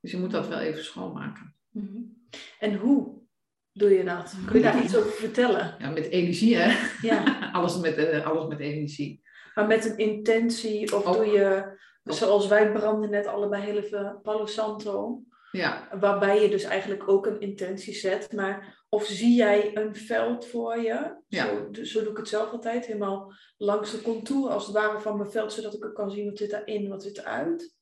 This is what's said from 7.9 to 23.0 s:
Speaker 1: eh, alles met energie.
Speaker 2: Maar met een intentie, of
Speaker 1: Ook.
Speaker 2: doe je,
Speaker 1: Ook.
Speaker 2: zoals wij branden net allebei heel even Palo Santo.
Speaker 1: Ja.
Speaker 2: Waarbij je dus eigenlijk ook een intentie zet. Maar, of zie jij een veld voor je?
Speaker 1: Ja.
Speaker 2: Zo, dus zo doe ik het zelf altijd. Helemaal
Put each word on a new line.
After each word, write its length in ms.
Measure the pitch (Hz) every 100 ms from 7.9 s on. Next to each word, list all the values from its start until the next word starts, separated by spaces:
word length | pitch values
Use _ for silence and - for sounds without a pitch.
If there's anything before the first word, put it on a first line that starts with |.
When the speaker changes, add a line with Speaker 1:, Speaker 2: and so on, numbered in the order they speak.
| 147
Speaker 1:
eh, 280 | 160 151 156
alles 220 | 160 160
met 120 | 147
energie. 640 | 143 151 147 - 147 - _ - - -
Speaker 2:
Maar 120 | 208
met 180 | 220 226
een 120 | 214
intentie, 1000 | 214 208 226 226 233 - 220 214 208 202
of 100 | 185
Speaker 1:
Ook. 100 | 190
Speaker 2:
doe 100 | 214
je, 520 | 202 196 190 196 - - _
Speaker 1:
Ook. 100 | -
Speaker 2:
zoals 340 | 156 202 202 196
wij 240 | 208 214
branden 380 | 214 214 214 208
net 160 | 208 202
allebei 360 | 208 202 202
heel 140 | 208 208
even 420 | 202 208 196 -
Palo 240 | 214 214 208
Santo. 760 | - 214 208 208 196 214 - - _ _
Speaker 1:
Ja. 360 | 185 156 - - 190
Speaker 2:
Waarbij 420 | 202 202 196 208
je 80 | 202
dus 140 | 202
eigenlijk 440 | - 190 196 196 -
ook 160 | 196 214
een 140 | 208
intentie 540 | 196 196 180 196 -
zet. 400 | 196 190 196 -
Maar, 520 | 208 196 202 - _ _
of 160 | 208 -
zie 300 | 185 240 240
jij 420 | 208 208 208 208
een 180 | 214 208
veld 500 | - 226 233 240 -
voor 320 | 233 233 233
je? 340 | 226 247 320 - _
Speaker 1:
Ja. 180 | 180 113
Speaker 2:
Zo, 220 | 104 104
dus 200 | - -
zo 100 | 220
doe 100 | 214
ik 60 | 214
het 100 | 214
zelf 240 | 214 214
altijd. 340 | 233 226 240 240
Helemaal 480 | 208